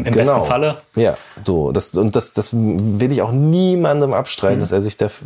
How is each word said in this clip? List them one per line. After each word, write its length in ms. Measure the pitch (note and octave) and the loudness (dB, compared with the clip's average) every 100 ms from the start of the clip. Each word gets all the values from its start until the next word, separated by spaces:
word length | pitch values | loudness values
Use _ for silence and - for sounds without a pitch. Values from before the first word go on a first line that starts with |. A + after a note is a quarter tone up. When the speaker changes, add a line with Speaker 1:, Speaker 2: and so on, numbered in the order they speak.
| A#2+ | 0
Speaker 1:
im 80 | |
Speaker 2:
genau. 40 | B2 C#3 C3 | 2 4 2
Speaker 1:
besten 100 | D#2 | 2
Falle. 320 | B2+ D3+ D3 - - | 0 0 -4 -6 0
Speaker 2:
Ja, 220 | A2 - - - | 0 0 -8 -8
so, 280 | G2+ F2 C#2+ | -2 0 0
das, 240 | D2 - E2+ | -2 -2 0
und 200 | A2 A#2 | 0 0
das, 180 | - | -2
das 180 | - - | -2 -2
will 580 | A#2 A2 F2+ A2 G#2 B2 | 0 0 0 0 0 0
ich 120 | C3+ | 0
auch 80 | G#2+ | 0
niemandem 840 | B2+ D3 F3 F#3 F3+ D#3+ D3 C#3 | 0 2 2 2 2 0 0 0
abstreiten, 440 | A2+ B2+ - G2 G2+ | 0 -2 -2 0 0
Speaker 1:
Mhm. 40 | |
Speaker 2:
dass 100 | G2+ | 0
er 120 | F#2+ | -2
sich 120 | G#2 - | -2 -2
daf-, 280 | G#2 - | -4 -6